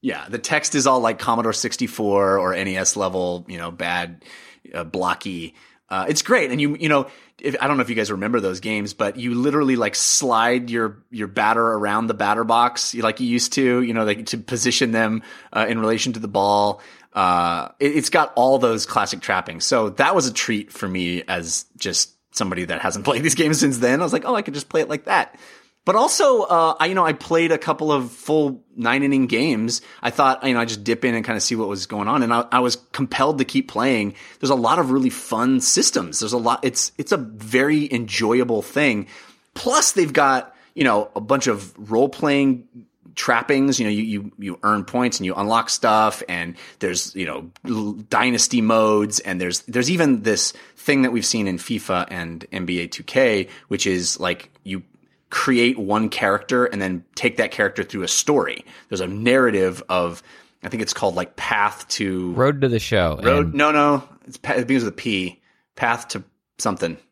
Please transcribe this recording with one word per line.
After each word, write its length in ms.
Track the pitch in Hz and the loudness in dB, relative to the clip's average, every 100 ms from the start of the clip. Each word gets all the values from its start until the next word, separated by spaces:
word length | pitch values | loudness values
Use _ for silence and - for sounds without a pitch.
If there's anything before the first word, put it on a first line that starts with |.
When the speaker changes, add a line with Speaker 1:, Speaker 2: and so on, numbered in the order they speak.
Speaker 1:
Yeah, 220 | 131 76 73 | -4 -6 -8
the 80 | 117 | -8
text 380 | - 151 - 143 | -4 -2 -2 0
is 100 | 135 | 2
all, 140 | 127 | 2
like, 180 | 113 113 | 2 -2
Commodore 340 | - 117 113 | -2 0 0
sixty-four 840 | 107 117 - 123 - 104 98 98 95 | -2 -6 -4 -6 -2 0 2 4 2
or 160 | 92 | 0
N 140 | 92 95 | -2 -2
E 100 | 92 | -2
S 180 | 92 - | -2 0
level, 480 | 95 92 90 87 87 | -2 -2 -2 -4 -8
you 100 | 90 | -12
know, 140 | 85 | -10
bad, 520 | 85 85 87 87 85 - - - - - | -6 -4 -4 -4 -10 -20 -20 -20 -20 -12
uh, 120 | 82 | -10
blocky. 720 | 82 92 90 87 101 90 80 _ _ _ _ | -6 -4 -2 -2 -6 -10 -12 _ _ _ _
Uh, 160 | 95 92 | -6 -2
it's 140 | 156 | -2
great, 300 | - 240 143 | 2 0 2
and 100 | 127 | -2
you, 140 | 147 147 | -2 -2
you 140 | 160 | 0
know, 180 | 147 135 - - _ | 0 0 -10 -20 _
if, 160 | 143 - | -6 -2
I 80 | 131 | -2
don't 100 | 143 | 0
know 40 | |
if 80 | 120 | 0
you 60 | 113 | -2
guys 160 | 101 | -2
remember 280 | 101 101 120 | -2 -2 0
those 200 | 98 92 | -2 -4
games, 340 | 110 107 101 | -4 -4 -4
but 240 | - 104 123 | -4 -4 -2
you 160 | 120 | -4
literally, 420 | 120 135 143 139 127 | 0 0 2 2 2
like, 180 | 107 - | 0 0
slide 760 | - - 139 113 117 123 120 | 0 2 2 2 4 2 0
your, 300 | 117 110 104 _ | -2 -2 -4 _
your 160 | 120 104 | -8 -6
batter 380 | 98 107 113 117 | 0 2 4 2
around 400 | 110 104 107 113 | 2 0 0 0
the 80 | |
batter 300 | 107 101 107 | -2 0 0
box, 500 | 113 117 120 120 - | 2 4 4 0 -6
you, 80 | 117 | -2
like 180 | 113 107 | -2 0
you 60 | 123 | 0
used 280 | 120 117 | 0 0
to, 280 | - 131 123 | 2 2 2
you 140 | 123 113 | 0 0
know, 80 | |
like, 240 | 107 104 110 | 0 -2 -4
to 100 | 113 | -8
position 540 | 101 123 123 113 127 | -6 -2 0 2 2
them, 320 | 113 110 110 - - - | 2 2 0 -6 -20 -8
uh, 140 | - 110 | -2 0
in 120 | 113 | 0
relation 340 | 110 113 131 | 0 0 -2
to 60 | 113 | -6
the 80 | 107 | -4
ball. 540 | 101 98 101 104 101 - - _ | 0 4 4 2 -2 -10 -20 _
Uh, 580 | 104 92 87 87 85 64 - | 0 2 2 2 -2 -6 -2
it, 160 | 139 151 | 0 0
it's 140 | 143 | 2
got 220 | 170 147 - | 2 2 2
all 240 | 127 135 | 4 4
those 260 | 120 113 - | 4 0 0
classic 360 | - 101 90 | -2 -2 -4
trappings. 440 | - 92 - 82 - | -2 -2 -2 -6 0
So 240 | 127 107 | 0 0
that 220 | - 139 | 2 2
was 140 | 190 131 | 4 0
a 60 | |
treat 380 | 110 - 107 104 | -2 -2 -4 -4
for 160 | - 101 | -10 -6
me 360 | 92 87 87 - | -4 -2 -4 -4
as 380 | 90 82 - - - | -6 -4 -6 -8 -10
just 360 | 98 85 - _ _ - | -6 -2 -4 _ _ -6
somebody 300 | 101 90 87 | -4 -4 -4
that 140 | 82 | -4
hasn't 260 | 92 104 107 | -4 -2 0
<laughs> 0 | |
played 180 | 147 | 0
these 100 | 156 | 0
games 260 | 156 156 151 | 2 2 4
since 200 | 143 123 | 2 2
then. 220 | 120 135 | 2 2
I 20 | |
was 100 | 170 | 2
like, 120 | 240 - | -2 0
"Oh, 100 | 240 | -2
I 80 | |
could 100 | 208 | -2
just 160 | 143 - | -8 -4
play 120 | 160 | -2
it 80 | 156 | -2
like 160 | 147 - | -4 0
that." 340 | 185 - - - - _ _ - | 0 0 -8 -20 -20 _ _ 0
But 100 | 202 | 4
also, 460 | 277 - 302 247 | 4 4 4 4
uh, 340 | 196 170 160 - | 4 4 4 2
I, 80 | 160 | 0
you 80 | 190 | 2
know, 100 | 170 | 2
I 80 | |
played 380 | 147 - 165 165 | 0 0 2 4
a 80 | 160 | 0
couple 320 | - 156 156 | 0 -2 2
of 200 | 143 123 | 0 0
full 540 | - - 156 143 127 _ - | -10 0 2 2 -2 _ -4
nine 280 | 117 131 | 0 2
inning 240 | 139 139 127 | 2 2 2
games. 560 | 113 147 120 113 120 - - | 2 0 0 -2 -4 -8 -6
I 80 | 120 | -6
thought, 340 | 120 139 131 | 2 2 2
you 120 | 135 123 | 2 2
know, 40 | |
I 60 | 117 | 0
just 180 | 110 | -4
dip 220 | 104 117 127 | -2 0 0
in 80 | |
and 100 | 117 | 0
kinda 160 | 113 110 | -2 -2
see 160 | - 113 | -2 -2
what 120 | 104 | -4
was 180 | 101 92 | -6 -6
going 220 | 104 104 | -6 0
on. 160 | 135 | 0
And 100 | 120 | 2
I, 100 | 117 120 | 2 2
I 80 | 123 | 2
was 140 | 123 120 _ | 2 -2 _
compelled 460 | - 131 - 139 151 | -6 -4 0 0 2
to 80 | 131 | 0
keep 220 | 135 131 | 0 -2
playing. 480 | 107 127 120 101 - - - | -2 0 2 0 -6 -20 -6
There's 100 | 135 | 0
a 60 | 135 | 2
lot 240 | 113 160 | 2 2
of 100 | 139 | 2
really 220 | 135 127 | 2 2
fun 500 | 123 - 110 123 131 | -2 -6 0 2 2
systems. 600 | 123 - - - 87 - | 2 2 2 0 -4 -6
There's 120 | 110 | -2
a 60 | 120 | 0
lot, 260 | 117 123 135 | 0 0 0
it's, 260 | - - - | -2 -6 -6
it's 140 | 143 | -2
a 60 | 185 | -2
very 720 | 117 110 110 123 139 151 147 | -2 -12 0 2 4 2 0
enjoyable 680 | 123 113 101 110 123 120 113 | -4 -4 -2 2 2 2 0
thing. 420 | - - 147 107 101 - - _ _ | -2 0 0 0 -4 -14 -20 _ _
Plus 380 | - - 285 - | -6 0 2 2
they've 200 | - 165 | 2 2
got, 440 | 139 139 131 - - _ | 4 4 4 -2 -16 _
you 100 | - | 0
know, 280 | 135 104 104 - | 2 4 0 -6
a 60 | |
bunch 240 | 107 135 - | 0 0 2
of 460 | 107 92 - 101 | -2 -4 -18 -2
role 180 | 110 135 | 2 2
playing 580 | - 151 143 139 127 120 120 113 _ - | 0 0 2 2 0 -4 -20 -20 _ -18
trappings. 680 | - - 117 120 139 139 131 | -8 0 0 2 2 2 2
You 60 | 110 | 0
know, 60 | |
you, 100 | 104 | 0
you, 300 | 110 104 101 - | -2 -4 -8 -12
you 200 | 101 87 | -12 -4
earn 220 | 104 107 95 | 0 0 0
points 340 | 123 123 - | -2 0 0
and 60 | 92 | -4
you 80 | 92 | -2
unlock 340 | 104 113 110 | 2 2 0
stuff. 540 | - 117 107 107 - - | 0 2 4 4 0 -6
And 280 | 87 85 85 - - | -6 -6 -10 -18 -6
there's, 360 | 98 87 - 95 | -4 -4 -6 -6
you 120 | 85 | -6
know, 240 | 69 85 _ | -8 -12 _
l-, 280 | - 110 104 104 110 | -6 -4 -4 -8 -4
dynasty 500 | 110 123 120 - 123 | 0 2 2 0 2
modes. 600 | 110 113 110 107 104 - | 4 4 4 4 2 -2
And 200 | - 92 | -4 -4
there's, 220 | 90 87 | -4 -4
there's 300 | - 120 127 | -4 -2 0
even 320 | 180 156 123 | 2 2 2
this 280 | 104 101 - - - _ | 2 0 -2 -6 -20 _
thing 260 | - 139 | 0 2
that 80 | 127 | 2
we've 120 | 117 | 0
seen 240 | - 120 98 | -2 -2 -2
in 120 | 90 | -4
fifa 480 | - 113 - 92 85 | -4 -6 -2 -2 -2
and 360 | 90 85 85 - | -8 -10 -12 -10
N 140 | 95 87 | -8 -4
B 140 | 87 | -4
A 80 | 87 | -4
two 160 | - | -10
K, 460 | - 131 131 104 90 - _ | -4 2 2 2 -2 -10 _
which 180 | 98 101 | -4 0
is, 340 | 92 85 - | 0 -2 -4
like, 300 | 90 87 - _ | -4 -4 -8 _
you 180 | 98 95 - _ _ _ _ - | -10 -10 -10 _ _ _ _ -4
create 420 | - 123 120 127 | 0 2 2 0
one 300 | 98 107 110 | -2 0 0
character 560 | - 104 101 - 127 | 0 0 0 0 0
and 180 | 123 101 | 0 -2
then 220 | 95 90 - | -4 -4 -8
take 220 | - 123 - | -4 -2 0
that 140 | 110 | -4
character 320 | - 101 - | 0 -2 0
through 200 | 95 98 | -6 -6
a 40 | 90 | -2
story. 560 | - - 147 76 60 - - - | -2 2 2 0 -6 -14 -20 -10
There's 140 | 98 | -6
a 60 | 90 | -6
narrative 760 | 101 117 131 127 101 92 90 - | -2 2 4 4 4 0 -2 -2
of, 340 | 92 87 82 - - _ _ | 0 0 -4 -16 -20 _ _
I 60 | 87 | -8
think 120 | 110 | -6
it's 120 | 110 | -4
called, 220 | - 104 90 | -2 -2 -2
like, 200 | 87 - | -6 -8
Path 500 | - 110 104 - - | -4 0 0 -2 -10
to 420 | - 101 92 90 | -4 -2 -2 -4
Speaker 2:
Road 300 | 87 131 143 | 0 0 2
to 80 | 135 | 0
the 100 | 117 | 0
Show 400 | - 107 87 76 | 0 0 0 0
Speaker 1:
Road, 260 | 110 139 160 | 0 2 0
Speaker 2:
and 60 | |
Speaker 1:
no, 180 | 147 147 | 2 2
no. 340 | 151 147 143 - - - | 4 4 2 -2 -20 -20
It's 120 | 127 | -14
pa-, 160 | - | -4
it 120 | - 117 | -2 2
begins 200 | 135 113 | 0 0
with 80 | |
a 20 | 90 | -4
P. 460 | 123 101 92 - _ _ _ - | -2 -2 -2 -8 _ _ _ -4
Path 320 | 123 120 - | -2 -2 -4
to 140 | 104 90 _ _ _ | -12 -12 _ _ _
something. 380 | 117 92 85 80 _ | -4 -2 -4 -6 _